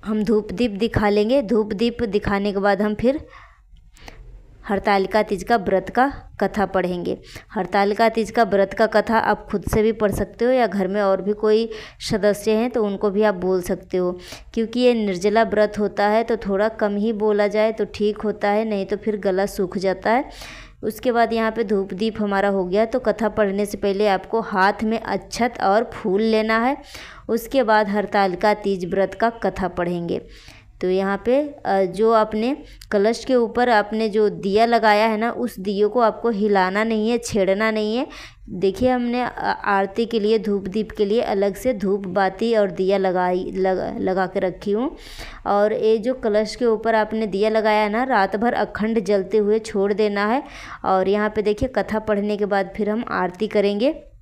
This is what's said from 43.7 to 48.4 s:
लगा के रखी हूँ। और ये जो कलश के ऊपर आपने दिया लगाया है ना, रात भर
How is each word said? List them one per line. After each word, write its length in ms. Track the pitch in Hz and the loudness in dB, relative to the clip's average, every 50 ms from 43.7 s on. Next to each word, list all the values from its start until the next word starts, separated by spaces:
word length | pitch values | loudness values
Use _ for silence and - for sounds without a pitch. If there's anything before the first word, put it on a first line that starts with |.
| 190 185 - - 208 233 | 0 0 -2 -4 -4 -4
लगा 260 | - - 185 190 190 | -2 -2 0 0 -2
के 140 | 180 185 202 | -2 -2 -2
रखी 320 | 190 185 180 180 - 202 | -2 -2 -4 -4 -4 -2
हूँ। 240 | 202 214 247 320 359 - - - - - - - - - - | -2 0 -2 -4 -6 -10 -18 -18 -16 -16 -16 -16 -16 -10 -4
और 280 | - 202 202 208 214 220 | 0 2 2 2 2 2
ये 240 | - - 220 220 226 | 2 2 2 2 2
जो 160 | 196 247 262 | 2 -2 -4
कलश 420 | 262 - 220 208 214 214 208 - | -2 -2 0 2 2 0 0 -4
के 100 | - 254 | -2 0
ऊपर 300 | 233 220 214 220 226 226 | 0 0 0 0 0 2
आपने 320 | 220 214 214 220 220 220 214 | 2 2 0 -2 -4 -4 -2
दिया 220 | 180 196 208 220 | -2 0 0 2
लगाया 340 | 220 220 214 220 214 214 214 | 2 2 2 4 2 2 2
है 60 | 208 | 2
ना, 140 | 202 226 254 | 0 -2 0
रात 320 | 262 262 208 190 196 196 | 2 2 2 2 2 0
भर 180 | 208 | 0